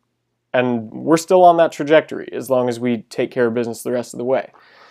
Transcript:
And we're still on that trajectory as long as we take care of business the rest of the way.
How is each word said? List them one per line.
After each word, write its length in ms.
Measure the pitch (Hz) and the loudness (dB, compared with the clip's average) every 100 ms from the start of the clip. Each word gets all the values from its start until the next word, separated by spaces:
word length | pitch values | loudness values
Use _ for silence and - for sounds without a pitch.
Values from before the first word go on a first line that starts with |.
| _ _ _ _ _ | _ _ _ _ _
And 380 | 127 123 120 110 | -2 0 -2 -6
we're 260 | 127 127 160 | -10 0 0
still 280 | - 185 | 4 6
on 120 | 175 170 | 6 6
that 120 | 160 | 2
trajectory 600 | - 147 156 - - - | 0 2 2 2 -10 -10
as 180 | 123 123 | -10 -2
long 180 | 127 123 | -2 0
as 120 | 117 | -2
we 220 | 123 117 | -4 -4
take 280 | - - 120 | -6 -6 -4
care 160 | 131 120 | -2 -2
of 80 | |
business 280 | 117 117 110 | -2 -6 -8
the 100 | 123 | -6
rest 200 | 123 120 | -6 -6
of 60 | - | -8
the 60 | |
way. 260 | 123 127 - _ _ _ - | -4 -4 -4 _ _ _ -20